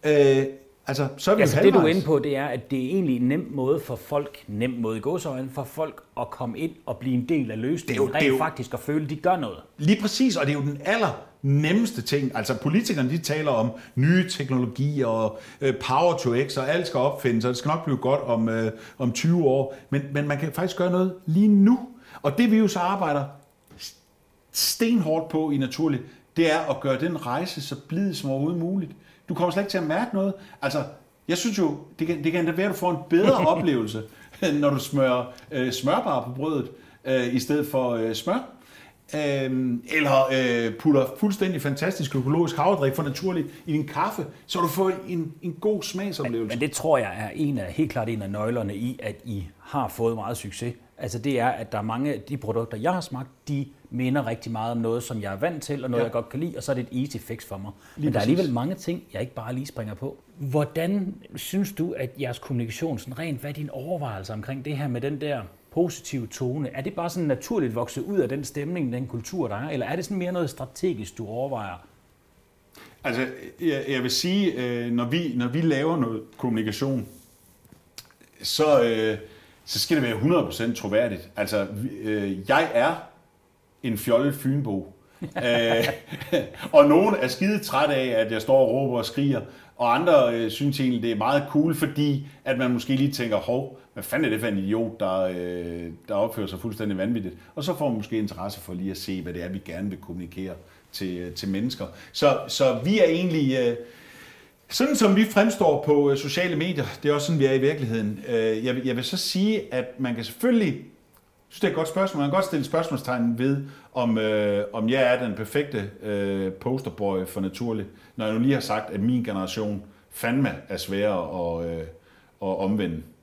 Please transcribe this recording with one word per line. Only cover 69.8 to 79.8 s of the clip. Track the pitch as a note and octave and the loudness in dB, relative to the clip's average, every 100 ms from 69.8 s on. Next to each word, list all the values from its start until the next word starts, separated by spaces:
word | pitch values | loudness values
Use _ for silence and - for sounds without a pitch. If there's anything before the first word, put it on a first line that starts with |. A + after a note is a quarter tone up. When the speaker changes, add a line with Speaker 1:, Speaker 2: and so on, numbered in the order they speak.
| A2+ | -4
Speaker 2:
er | E3 | -4
det | F3 | -4
sådan | G3 | -4
mere | F3+ | -2
noget | F3+ D#3+ | -2 -4
strategisk, | - C3 - F#3+ D#3+ G#2 - | -6 -12 -4 -4 -4 -8 -10
du | G#2 | -10
overvejer? | A2+ C3+ B2+ G2+ F2+ - _ _ _ _ _ _ _ _ - - - | -6 -4 -4 -6 -10 -16 _ _ _ _ _ _ _ _ -20 -20 -8
Speaker 1:
Altså, | C#3+ A#2 C3 - - - | -4 -2 -4 -6 -16 -4
jeg, | E3+ C#3 - | -2 0 -2
jeg | C3+ | -2
vil | B2 | 0
sige, | - F3+ G3 F#3+ | -2 0 2 2
øh, | B2 B2 A#2+ A#2+ | 0 -4 -2 -2
når | A#2+ A#2+ | -2 0
vi, | D#3 E3+ B2 | -2 -2 -2
når | B2 | -2
vi | C3+ | 0
laver | E3 C3+ D3+ E3 | 2 2 2 0
noget | A#2+ A2 - - | -2 -4 -10 -6
kommunikation, | B2 A2 A2 G#2 C3+ C3 G#2 - - _ _ _ _ - _ - - _ - _ | -2 0 -2 -2 -2 -2 -4 -14 -20 _ _ _ _ -20 _ -20 -20 _ -20 _
så, | G2 - D#3 C#3+ | -6 2 6 6
øh, | A#2 A2+ A2 G#2+ - - - _ - | 6 4 2 0 -6 -20 -20 _ -8
så | |
skal | - | -4